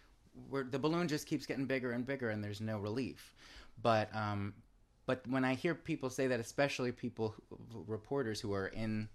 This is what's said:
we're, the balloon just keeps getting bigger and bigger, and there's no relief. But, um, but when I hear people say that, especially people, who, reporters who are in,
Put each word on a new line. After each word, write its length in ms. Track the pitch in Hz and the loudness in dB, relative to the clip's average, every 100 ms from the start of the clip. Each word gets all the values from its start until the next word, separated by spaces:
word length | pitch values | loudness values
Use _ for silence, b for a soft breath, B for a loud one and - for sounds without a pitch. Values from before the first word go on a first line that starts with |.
| b b - 127 123 | b b -20 -18 -6
we're, 140 | 139 | -4
the 140 | 127 135 | 0 2
balloon 280 | 151 170 165 | 2 4 2
just 180 | 147 - | 0 0
keeps 180 | 143 - | -4 -2
getting 200 | 131 135 | -2 2
bigger 260 | 131 123 | 2 2
and 140 | 120 123 | 0 -2
bigger, 240 | 139 120 | 0 0
and 120 | 107 | 0
there's 180 | 104 101 | -2 -4
no 160 | 110 110 | -2 0
relief. 580 | 104 117 110 - - - B B B - | 0 0 -2 -4 -14 -20 B B B 0
But, 340 | 117 110 107 110 | 6 6 6 0
um, 380 | 107 104 101 - - - - _ - | 0 0 -2 -6 -16 -20 -20 _ -2
but 200 | 127 117 | -2 0
when 160 | 131 | 2
I 120 | 131 127 | 2 2
hear 180 | 175 165 | 0 0
people 340 | - 156 131 | -2 -2 -2
say 180 | 127 131 | 0 2
that, 120 | 123 | 2
especially 520 | 113 - 143 - 123 | 0 2 2 2 -2
people, 420 | 123 123 110 110 - - | -2 -6 -2 -2 -2 -12
who, 340 | 98 113 113 95 | -16 -12 -10 -6
reporters 520 | 107 - 139 113 104 | -6 -2 0 0 -2
who 140 | 104 | -2
are 140 | 98 95 | 0 0
in, 420 | 104 113 107 107 | -2 -2 0 -4